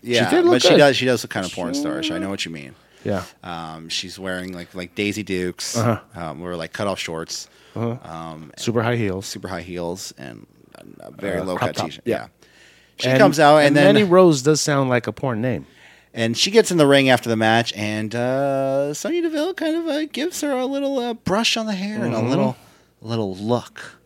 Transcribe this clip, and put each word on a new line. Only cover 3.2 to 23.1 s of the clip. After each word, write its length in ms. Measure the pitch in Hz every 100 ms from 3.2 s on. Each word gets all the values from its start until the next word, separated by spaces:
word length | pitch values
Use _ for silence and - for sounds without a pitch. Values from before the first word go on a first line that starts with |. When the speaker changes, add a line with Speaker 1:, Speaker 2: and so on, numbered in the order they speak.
| 90 _
Speaker 2:
Um, 440 | 92 85 82 80 80
she's 320 | - 92 87
wearing, 320 | 95 92 92
like, 220 | 90 87 92
like, 180 | 90 -
Daisy 280 | 104 104
Dukes, 540 | 95 95 90 87 - 117
Speaker 1:
Uh-huh. 220 | 113 110 - - 82
Speaker 2:
um, 100 | 73
or, 140 | 87 87
like, 160 | 82
cutoff 260 | - 101 92
shorts, 480 | - 82 82 - - _ _ -
Speaker 1:
Uh-huh. 200 | 117 123
Speaker 2:
um, 480 | 82 82 82 78 78 -
Speaker 1:
Super 240 | - 113
high 140 | 113 120
heels. 280 | 107 92 98
Speaker 2:
super 220 | - 92
high 140 | 92
heels, 520 | 85 87 85 95 - -
and 280 | 67 55 - _ _ -
a, 320 | 50 - 50
a 40 |
very 280 | - 101 90
Speaker 1:
Uh, 60 | 90
Speaker 2:
low 100 | 90
Speaker 1:
crop 140 | -
Speaker 2:
cut 60 | 78
Speaker 1:
top. 80 | -
Speaker 2:
t-shirt. 160 | 71 -
Speaker 1:
Yeah. 100 | 107
Speaker 2:
Yeah. 100 | 57 _ _ _ _ _ _ _
She 120 | 127
Speaker 1:
And, 100 | 131
Speaker 2:
comes 200 | 196 151
out, 180 | 147 151
and 80 | 147
Speaker 1:
and 80 | 143
Speaker 2:
then 180 | 143 208
Speaker 1:
Mandy 80 |
Rose 380 | 202 180 185 147
does 180 | 127 151
sound 300 | - 139 135
like 180 | 123 113
a 60 |
porn 260 | 104 135 113
name. 240 | 123 104 67 _ - _ _
Speaker 2:
And 220 | - 117 117
she 160 | -
gets 200 | 214 208
in 60 | 175
the 100 | 143
ring 200 | 139 135
after 200 | 127 117
the 80 | 113
match, 340 | 110 113 120
and, 400 | 95 104 107 110 117
uh, 760 | 123 131 139 135 135 135 143
Sonya 280 | 151 202 339
Deville 320 | 330 311 320
kind 240 | 370 320 330
of, 100 | 330
uh, 180 | 294 311
gives 340 | - 320 349
her 100 | 294
a 140 | 254 254
little, 340 | 277 277 277
uh, 140 | 240
brush 420 | 233 - 190 226 233
on 120 | 220
the 60 | 196
hair 280 | 202 214
and 100 | 120
a 40 | 117
Speaker 1:
Mm-hmm. 120 | 120
Speaker 2:
little, 280 | 220 208 - _ _ _ _
little 320 | 110